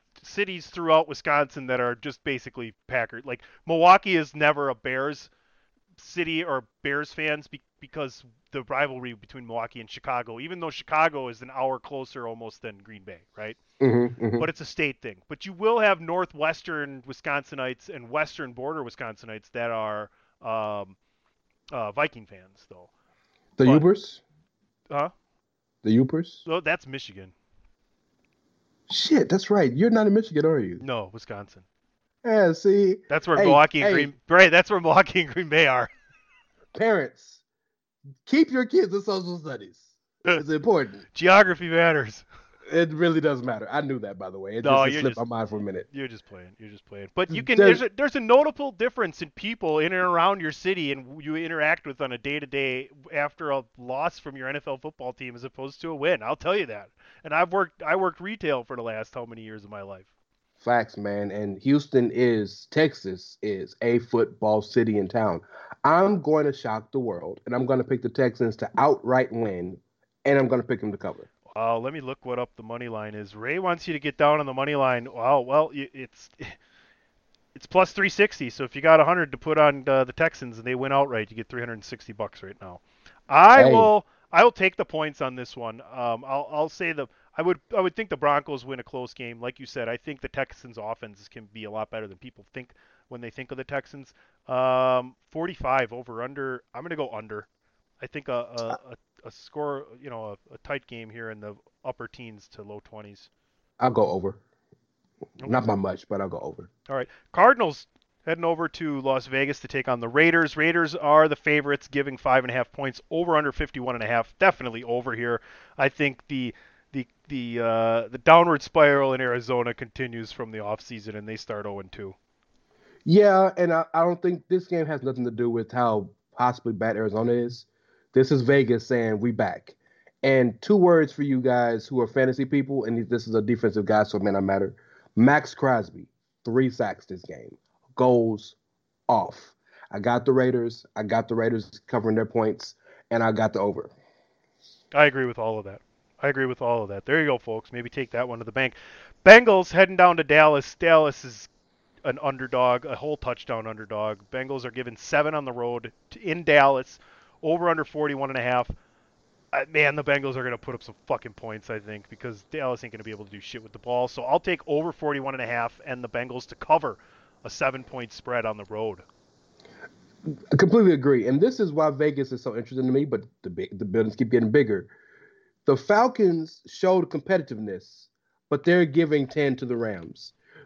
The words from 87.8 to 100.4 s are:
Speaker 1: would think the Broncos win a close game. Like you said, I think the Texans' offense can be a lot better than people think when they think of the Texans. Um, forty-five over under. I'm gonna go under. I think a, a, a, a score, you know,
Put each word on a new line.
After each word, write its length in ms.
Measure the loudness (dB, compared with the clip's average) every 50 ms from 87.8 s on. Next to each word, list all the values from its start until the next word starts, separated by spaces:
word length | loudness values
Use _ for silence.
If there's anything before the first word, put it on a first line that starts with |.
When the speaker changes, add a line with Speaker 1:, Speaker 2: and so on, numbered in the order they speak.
Speaker 1:
would 160 | -2 -2 -2 -4
think 120 | -6 -6
the 60 | -6 -2
Broncos 460 | 0 2 2 2 0 -4 -10 -10 -8
win 160 | -10 -12 -12
a 40 | -12
close 300 | -12 -12 -12 -12 -12 -12
game. 280 | -14 -14 -14 -14 -10
Like 180 | -12 -12 -12 -12
you 60 | -18
said, 240 | -14 -10 -8 -6 -6
I 80 | -6 -8
think 240 | -10 -14 -14 -12
the 80 | -14 -10
Texans' 480 | -8 -8 -8 -8 -10 -20 -20 -20 -18 -14
offense 500 | -10 -10 -10 -12 -12 -20 -20 _ -20 -20
can 220 | _ -20 -20 -20
be 140 | _ -16 -14
a 60 | -10
lot 180 | -8 -8 -8 -8
better 180 | -8 -12 -12 -12
than 100 | -16 -20
people 280 | -20 -20 -20 -20 -20 _ _
think 180 | -16 -16 -16 _ _ _ _ _ _ _ _
when 100 | -16 -14
they 100 | -14 -14
think 220 | -14 -14 -14 -12
of 60 | -12 -12
the 80 | -10
Texans. 480 | -8 -8 -8 -8 -10 -18 -20 -20 -20 _ _ _ _ _ _ _ -6
Um, 680 | -2 0 2 2 2 4 4 4 4 2 0 -4 -12 _ _ _
forty-five 600 | _ -8 -8 -8 -8 -6 -2 0 0 0 0 -2
over 320 | -6 -14 -14 -12 -10 -10 -10
under. 400 | -10 -8 -8 -8 -8 -8 -10 -12 _ -18
I'm 80 | -16 -12
gonna 120 | -10 -8
go 140 | -6 -6 -8
under. 360 | -8 -12 -12 -12 -14 -14 -14 _ _ _ _ _ _ _ _ _ _ _
I 60 | -18 -14
think 220 | -14 -14 -8 -6
a, 40 | -6
a, 300 | -6 -6 -8 -10 -8 -8
a, 640 | -6 -8 -10 -10 -18 -20 -20 _ _ _ _ _ -20
a 40 |
score, 540 | -20 -20 -20 -16 _ -8 -6 -6 -6 -8 -10 -16 -20 -20
you 80 | -18 -16
know, 200 | -14 -12 -12 -14 -14 -16